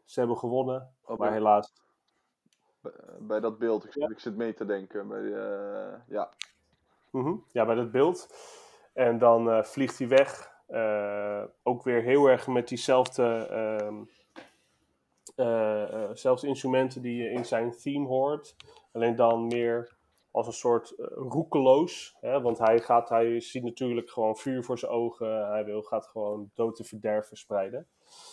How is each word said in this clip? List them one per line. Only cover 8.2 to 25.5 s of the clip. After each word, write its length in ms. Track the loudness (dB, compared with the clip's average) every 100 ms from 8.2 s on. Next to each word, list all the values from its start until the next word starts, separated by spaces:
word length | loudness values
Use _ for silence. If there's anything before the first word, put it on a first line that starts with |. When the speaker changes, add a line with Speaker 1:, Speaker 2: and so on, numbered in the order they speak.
| -8 -20 -20 -20 -20 -20 _
Speaker 1:
En 240 | 0 2 4
dan, 320 | 6 6 6
eh, 140 | 2
vliegt 340 | 0 -2 -4 -4
hij 100 | 4
weg. 420 | 6 6 0 -16 -20 -10
Eh, 760 | -4 -2 -2 -2 -4 -6 -6 -8 -6
ook 200 | -4 -2
weer 180 | 0 2
heel 260 | 4 6 8
erg 200 | 6 4
met 200 | -2 -2
diezelfde, 800 | -2 2 4 4 2 2 2 -4
ehm, 460 | -4 -4 -4 -6 -8 -14 _ _ -20 -20 _ _ _ _ _ _ _ -12 -4
eh, 680 | 0 2 0 0 -4 -6
eh, 60 | -8
zelfde 340 | -2 2 2 0
instrumenten 540 | -4 0 0 0 -2
die 220 | -6 -6
je 60 | -4
in 160 | -4 -2
zijn 260 | -2 -2 -6
theme 300 | -6 -4 -2
hoort. 480 | 0 0 -2 -8 -20 -20 -20 _
Alleen 240 | -2 0 4
dan 320 | 4 4 0
meer 480 | -2 0 -2 -6 _ _ _ _
als 160 | -4 -4
een 60 |
soort, 380 | -2 0 0 0
eh, 140 | -12 -12
roekeloos, 1040 | -10 -6 -4 0 4 6 6 4 -4 -16 _
hè, 220 | -2 0
want 160 | 0 2
hij 220 | 6 6
gaat, 300 | 6 2 4
hij 300 | 2 2 0
ziet 240 | -4 -8
natuurlijk 460 | -8 -4 -4 -2 -4
gewoon 280 | -2 -2 -2
vuur 260 | -4 -4
voor 160 | -4 -6
zijn 120 | -2
ogen. 580 | -2 -2 -4 -4 -4
Hij 160 | -2